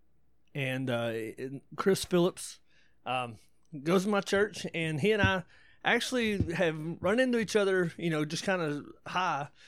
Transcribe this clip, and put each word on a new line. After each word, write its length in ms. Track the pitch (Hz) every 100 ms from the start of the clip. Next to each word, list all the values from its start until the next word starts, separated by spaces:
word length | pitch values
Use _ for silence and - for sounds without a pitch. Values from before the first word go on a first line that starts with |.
| _ _ _ _ _
and, 380 | 147 135 131 131
uh, 220 | 120 117 113 110 -
and 220 | 131 135 - 151
Chris 280 | 196 190
Phillips, 540 | - 180 175 - - - _ _ _ _
um, 340 | - 127 120 110 _ _ _ 151
goes 180 | 143 190
to 80 | 190
my 100 | 202
church, 460 | 196 196 208 175 185
and 260 | 170 160 156
he 120 | 202
and 100 | 214
I 220 | 190 190 - - - -
actually 680 | - 233 - 254 226 202 160
have 220 | 165 175 156 156 170
run 200 | 175 226
into 180 | 262 240
each 160 | 220
other, 380 | 214 196 190 170 -
you 140 | 170
know, 140 | 156
just 180 | 156 160
kinda 400 | - 185 156 147 - - -
high. 400 | 180 185 143 143 -